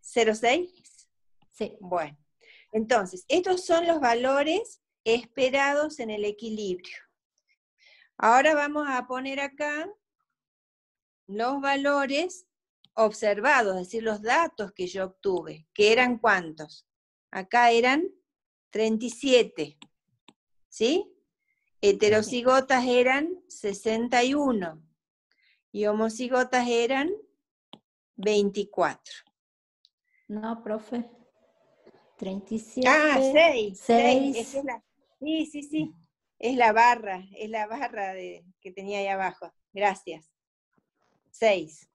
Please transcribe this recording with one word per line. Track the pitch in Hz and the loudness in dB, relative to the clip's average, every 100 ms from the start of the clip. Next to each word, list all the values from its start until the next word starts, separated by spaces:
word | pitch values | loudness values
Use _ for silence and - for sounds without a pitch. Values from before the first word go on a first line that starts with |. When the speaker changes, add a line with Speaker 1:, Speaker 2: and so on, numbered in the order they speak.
Speaker 1:
¿Cero | - - 220 | -4 0 2
seis? | 214 233 285 359 _ _ _ _ _ _ _ _ | 2 2 0 -2 _ _ _ _ _ _ _ _
Speaker 2:
Sí. | _ 214 - | _ -12 -12
Speaker 1:
Bueno, | 185 175 151 147 _ _ _ - _ | -6 -4 -6 -10 _ _ _ -20 _
entonces, | 220 220 240 185 185 - | -4 2 0 0 -10 -2
estos | 311 370 370 | 0 2 -2
son | - 339 339 | 2 0 2
los | 330 | 2
valores | 262 233 254 277 285 349 453 - _ _ | 2 0 2 0 2 0 -4 -14 _ _
esperados | - 233 240 - 262 269 277 285 302 302 | 0 0 -2 -2 0 2 2 0 -2 -4
en | 233 | -8
el | 214 | -4
equilibrio. | 208 208 233 214 202 180 - - _ _ _ _ _ _ _ _ _ _ _ _ | -4 -6 -8 -6 -6 -6 -8 -20 _ _ _ _ _ _ _ _ _ _ _ _
Ahora | 214 240 294 | 4 6 4
vamos | 302 285 302 294 | 2 0 -4 -4
a | 254 247 | -4 -4
poner | 254 269 269 | -8 -6 -6
acá | 277 277 294 294 349 415 _ _ _ _ _ _ _ _ _ _ _ _ _ | -8 -6 -6 -6 -10 -14 _ _ _ _ _ _ _ _ _ _ _ _ _
los | 196 240 277 | -4 -4 -2
valores | 277 277 277 285 277 277 359 - _ _ _ _ _ | -2 -2 0 0 0 -2 -4 -8 _ _ _ _ _
observados, | - 220 214 214 208 233 285 214 185 | 0 0 0 -2 0 2 2 2 -2
es | 180 | -6
decir, | 226 | -6
los | 220 214 | -4 -4
datos | 214 277 330 - 208 | 0 0 0 -4 -12
que | - 180 | -8 -10
yo | 190 190 | -6 -8
obtuve, | _ 202 180 160 156 _ | _ -4 -4 -6 -16 _
que | - 208 | 2 4
eran | 226 247 240 | 4 2 2
¿cuántos? | 226 196 165 160 - - _ _ _ _ _ | 2 2 -2 -12 -16 -18 _ _ _ _ _
Acá | - 185 240 240 | -12 -2 4 4
eran | 233 247 277 381 - _ _ _ _ _ | 4 2 2 -2 -8 _ _ _ _ _
treinta | 208 220 220 233 | -4 -2 -2 -6
y | |
siete, | - 277 247 220 - 147 - - _ _ _ _ _ _ _ _ | -6 2 4 4 -4 -10 -10 -20 _ _ _ _ _ _ _ _
¿sí? | - 220 339 415 _ _ _ _ _ _ _ | -4 0 0 -4 _ _ _ _ _ _ _
Heterocigotas | 208 196 208 214 214 247 240 262 262 262 | 0 4 4 2 2 -2 4 2 4 0
eran | 254 247 247 269 320 370 _ | 2 2 4 2 -2 -8 _
sesenta | - 208 196 226 220 240 247 | -10 -8 -4 -4 -2 0 2
y | 247 | 2
uno | 285 285 226 175 160 _ _ _ _ _ _ _ _ _ | 2 0 0 -4 -10 _ _ _ _ _ _ _ _ _
y | 202 208 | -4 -2
homocigotas | 214 220 220 247 254 254 254 240 | 0 -2 -4 -2 0 2 0 0
eran | 233 233 262 302 415 - _ _ _ _ - _ _ _ - | 0 0 0 -2 -6 -10 _ _ _ _ -20 _ _ _ -6
veinticuatro. | 196 208 202 202 196 - 165 131 - - _ _ _ _ _ _ _ _ _ _ _ | 0 2 2 -2 -6 -2 -2 -2 -16 -20 _ _ _ _ _ _ _ _ _ _ _
Speaker 2:
No, | 208 220 226 | -10 -8 -8
profe. | 208 220 - 240 233 - _ _ _ _ _ _ _ _ _ _ | -8 -8 -6 -8 -8 -14 _ _ _ _ _ _ _ _ _ _
Treinta | 190 190 - | -10 -10 -8
y | 220 | -8
siete, | - - 254 | -8 -2 4
Speaker 1:
Ah, | 302 302 269 | 4 4 4
seis, | 269 | 4
seis, | 294 330 262 208 190 | 6 6 4 -4 -8
Speaker 2:
seis. | - 233 240 254 277 240 | 2 4 6 4 2 -2
Speaker 1:
es | 226 | -6
que | 277 | -8
es | |
la, | 269 226 _ _ _ _ | -8 -10 _ _ _ _
sí, | 285 320 302 | -6 -4 -4
sí, | 294 | -8
sí, | 285 311 311 - _ _ _ _ | -8 -6 -6 -10 _ _ _ _
es | 233 262 | -4 2
la | 233 | 4
barra, | 214 240 240 202 185 190 | 6 4 4 -2 -10 -12
es | 196 214 | -14 -10
la | 220 214 | -8 -8
barra | 233 247 226 196 | -8 -8 -8 -8
de, | 190 180 175 175 _ | -8 -14 -16 _ _
que | 190 | -20
tenía | 185 196 202 | -16 -10 -6
ahí | 196 | -4
abajo. | 196 185 170 170 _ _ | -4 -6 -8 -20 _ _
Gracias. | 196 202 190 - 156 _ _ _ _ _ _ _ _ _ _ _ | -2 -2 -2 -10 -18 _ _ _ _ _ _ _ _ _ _ _
Seis. | - 226 196 160 - _ | -2 0 2 -4 -16 _